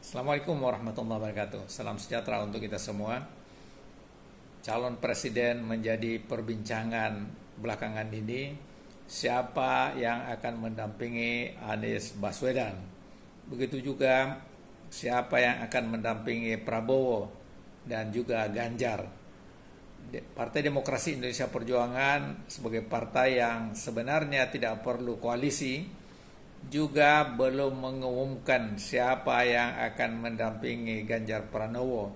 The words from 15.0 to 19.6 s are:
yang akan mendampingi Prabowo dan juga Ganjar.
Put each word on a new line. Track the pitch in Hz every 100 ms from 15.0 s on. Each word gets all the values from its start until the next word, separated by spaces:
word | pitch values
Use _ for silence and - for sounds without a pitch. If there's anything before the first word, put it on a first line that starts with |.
| 123 123 123 131
yang | 123 117 113
akan | 131 117
mendampingi | 113 110 113 113 117 117 110
Prabowo | 110 113 113 131 131 110 98 - - - - - -
dan | 113 110
juga | 110 120 113 107
Ganjar. | 104 117 117 120 104 95 - - - - -